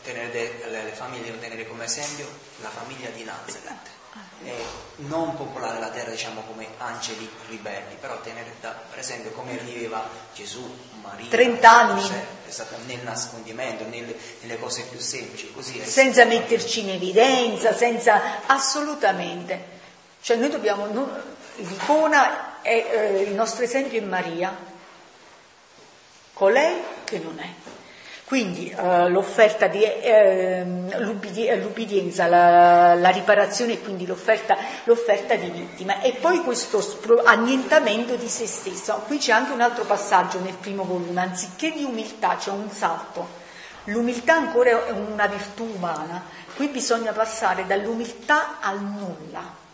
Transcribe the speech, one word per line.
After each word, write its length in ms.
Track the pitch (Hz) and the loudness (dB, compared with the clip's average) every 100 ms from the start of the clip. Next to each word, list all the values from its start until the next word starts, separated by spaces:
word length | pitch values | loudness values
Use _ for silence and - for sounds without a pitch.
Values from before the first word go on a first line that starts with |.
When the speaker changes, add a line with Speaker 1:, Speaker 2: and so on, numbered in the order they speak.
Speaker 1:
tenere 260 | - 120 120 | -12 -12 -8
de-, 320 | 120 117 117 117 | -6 -8 -8 -10
le, 140 | 110 | -10
le 80 | 110 | -10
famiglie 320 | 110 123 120 | -12 -12 -12
devono 180 | 113 113 | -12 -12
tenere 240 | 117 113 113 | -14 -14 -14
come 180 | 113 117 | -12 -8
esempio 420 | - 147 147 139 - - - | -6 -8 -10 -14 -16 -20 -16
la 80 | 107 | -14
famiglia 400 | 117 117 123 123 | -14 -14 -14 -14
di 140 | 113 | -14
Nazareth. 760 | 110 90 - - - 220 - - - 214 196 - | -14 -14 -14 -14 -14 -18 -18 -20 -20 -20 -20 -20
E 100 | - 120 117 - - - 143 | -14 -12 -12 -14 -18 -16 -8
non 300 | 160 160 139 | -4 -4 -6
popolare 420 | 127 131 117 113 | -10 -8 -8 -8
la 100 | 110 | -8
terra, 200 | - 113 | -10 -10
diciamo, 320 | 113 117 110 | -8 -10 -10
come 260 | 107 110 107 - | -14 -14 -16 -12
angeli 500 | 120 117 117 110 110 - - | -10 -10 -10 -10 -14 -16 -16
ribelli, 480 | 113 107 98 - - | -14 -12 -12 -14 -16
però 200 | 131 117 | -12 -12
tenere 340 | 117 117 117 113 | -12 -14 -16 -14
da, 100 | 113 - - | -14 -14 -16
per 100 | - | -12
esempio, 320 | - 120 110 | -10 -10 -12
come 220 | - 127 123 | -12 -12 -10
viveva 460 | 120 120 113 110 110 - - | -10 -10 -8 -8 -10 -14 -18
Gesù, 280 | - 104 123 120 - - - | -16 -14 -14 -14 -16 -20 -18
Maria, 260 | - 202 - | -16 -14 -4
Speaker 2:
Trenta 420 | 233 247 233 233 | 2 4 8 10
anni. 300 | 233 202 196 | 10 8 2
Speaker 1:
Giuseppe, 480 | 190 190 - - - | -2 -4 -8 -16 -14
esatto, 260 | - 113 123 120 | -12 -12 -12 -12
nel 120 | 123 | -12
nascondimento, 800 | 123 110 - 117 110 113 131 110 110 | -10 -8 -8 -10 -14 -10 -8 -8 -10
nelle, 260 | 117 117 117 - - | -12 -12 -12 -14 -16
nelle 180 | 117 113 | -12 -10
cose 220 | 123 120 110 | -8 -8 -8
più 100 | - | -8
semplici, 520 | - 135 107 - - | -8 -8 -10 -14 -16
così 240 | - - - | -14 -12 -10
è. 60 | - | -2
Speaker 2:
Senza 400 | - 269 247 226 | 4 6 8 6
metterci 560 | 226 - 226 - 226 | 6 2 0 0 -4
in 80 | 196 | -4
evidenza, 840 | 185 185 190 254 262 233 196 220 | -4 0 4 6 4 0 0 0
senza, 680 | - 240 226 - 208 - - - | 2 0 2 4 4 2 -6 2
assolutamente. 1160 | 269 - 302 294 294 208 180 175 175 175 180 - - - - _ _ | 2 2 -2 -4 0 0 0 -4 -8 -8 -10 -10 -20 -20 -20 _ _
Cioè 140 | - 233 | -2 0
noi 120 | 277 | 2
dobbiamo, 380 | 311 214 202 208 | 0 -2 -2 -4
non, 200 | 214 277 - - - - - | -4 -6 -8 -12 -16 -20 -14
l'icona 1040 | 185 190 - 302 311 294 240 - - - | -12 -8 2 4 6 6 4 2 -8 -8
è, 260 | - 226 226 | 0 0 2
eh, 300 | 226 214 196 | 0 2 0
il 120 | 202 | 0
nostro 300 | 202 220 226 | -2 -2 -2
esempio 360 | 240 269 269 226 | -2 -2 -2 -4
è 40 | |
Maria, 500 | 202 185 175 170 185 196 - - - - - - - - _ _ _ - - - - - - | -2 -4 -4 -4 -6 -6 -16 -20 -20 -20 -20 -20 -20 -20 _ _ _ -20 -20 -20 -20 -20 -20
colei 480 | - 196 247 311 349 - - | 2 4 6 4 0 -8 -12
che 160 | - 196 | -8 -8
non 180 | 160 165 | -8 -12
è. 80 | 180 180 - - - - - - - | -14 -14 -20 -20 -20 -20 -20 -20 -4
Quindi, 440 | 269 202 175 180 | -2 -2 -6 -8
eh, 400 | - 180 175 180 | -4 2 4 4
l'offerta 580 | 180 196 - 214 - 185 | 4 0 4 4 6 2
di, 160 | 202 | 4
ehm, 1160 | 214 - - 214 202 185 185 185 180 180 180 214 | 2 2 6 8 8 6 0 -2 -2 -6 -6 -4
l'ubbidi-, 480 | 214 208 202 185 226 | -4 -4 -8 -2 0
eh, 100 | 214 | 0
l'ubbidienza, 680 | 202 214 214 202 175 180 170 | -2 -6 -2 -2 -2 0 4
la, 680 | 175 175 175 175 175 175 175 | 8 8 10 10 10 8 8
la 140 | 180 | 6
riparazione 640 | 185 185 202 202 - 240 | 4 6 6 6 0 -2
e 80 | 202 | -2
quindi 240 | 214 190 180 | -6 -8 -6
l'offerta, 500 | 185 - 220 - 190 214 - - | -4 2 2 4 0 0 -6 4
l'offerta 500 | 233 226 202 - 214 | 4 4 0 2 0
di 140 | 175 | 0
vittima. 500 | 170 175 - 185 196 | -8 -12 -10 -6 0
E 140 | 254 | 0
poi 260 | 240 330 359 | 2 2 2
questo 400 | 254 233 - 208 | 0 -2 0 0
spro-, 440 | - - 214 233 | -2 -6 4 6
annientamento 920 | 240 220 233 262 254 311 233 214 240 247 | 8 6 4 0 4 4 4 -2 -2 -4
di 140 | 233 | -4
se 180 | - 220 | -4 -4
stesso. 560 | - 196 180 - 214 - | -6 -6 -8 -4 -6 -4
Qui 120 | 285 | -4
c'è 160 | - | 2
anche 180 | 220 262 | 2 2
un 80 | 262 | 2
altro 240 | 240 233 | 0 0
passaggio 560 | 220 202 - 190 175 190 | -2 -2 4 2 2 -2
nel 140 | 185 | -6
primo 320 | 180 208 196 180 | -8 -8 -6 -4
volume, 340 | 180 170 175 | -4 -4 -4
anziché 520 | 185 180 - - 320 | -4 -4 -8 -4 -4
di 100 | 311 | -4
umiltà 540 | 277 226 220 - 190 - | -6 -6 -8 -4 -2 -2
c'è 120 | - | -4
un 180 | 196 208 | -6 -8
salto. 680 | - 190 170 - - 175 - - - - - - | -4 -2 -2 -8 -10 -10 -12 -20 -20 -20 -16 -6
L'umiltà 500 | 220 240 240 - 320 | -2 -2 -2 4 4
ancora 500 | 262 240 247 233 - | 4 4 4 4 0
è 60 | |
una 340 | 202 208 214 202 | -6 -6 -2 -2
virtù 380 | 202 - - 226 202 | -2 -10 -10 -10 -6
umana, 480 | 175 156 156 175 - - - - | -4 -4 -6 -10 -12 -18 -18 -4
qui 120 | 285 | -4
bisogna 440 | 254 233 233 220 | -2 0 0 0
passare 540 | 208 220 - 202 185 185 | -2 -2 0 0 0 0
dall'umiltà 920 | 196 208 226 233 - - 202 - - | -2 0 -4 -6 -10 2 2 2 -6
al 180 | 202 202 | -6 -4
nulla. 800 | 202 202 196 165 156 185 180 - - | -6 -8 -10 -10 -12 -14 -14 -18 -20